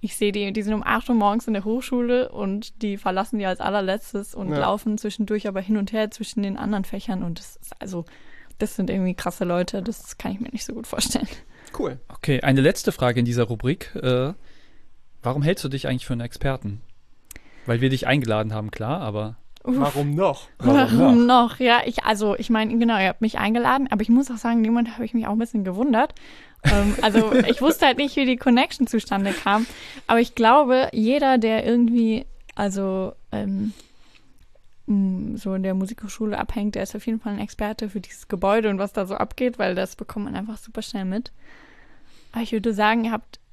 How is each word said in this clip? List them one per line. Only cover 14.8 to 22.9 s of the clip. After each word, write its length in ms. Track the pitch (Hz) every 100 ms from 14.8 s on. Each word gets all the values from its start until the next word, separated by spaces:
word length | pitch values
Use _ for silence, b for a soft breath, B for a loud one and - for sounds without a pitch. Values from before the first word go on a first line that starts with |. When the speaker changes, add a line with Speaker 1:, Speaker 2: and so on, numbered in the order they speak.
| b - - -
Speaker 3:
warum 180 | 120 135
hältst 220 | 147 175
du 60 | 139
dich 180 | 135 139
eigentlich 180 | 127 -
für 80 |
einen 80 | 120
Experten? 600 | 117 - 139 131 104 101 - - - - - B B B -
Weil 160 | 117
wir 80 | 131
dich 160 | 131 -
eingeladen 480 | 143 120 107 110
haben, 160 | 107 107
klar, 320 | - 110 160
aber 360 | 135 104 107 110 - - -
Speaker 1:
Uff. 100 | 254
Speaker 2:
Warum 340 | 147 143 143
noch? 360 | 147 185 139 - -
Speaker 3:
Warum 180 | - 277 247 226
Speaker 1:
Warum 260 | 269 240 240
Speaker 3:
noch? 260 | 254 240
Speaker 1:
noch? 80 | -
Ja, 160 | 254 240 -
ich, 180 | 233
also, 320 | - 214 208 202
ich 120 | 214
meine, 280 | 220 214 226
genau, 220 | 233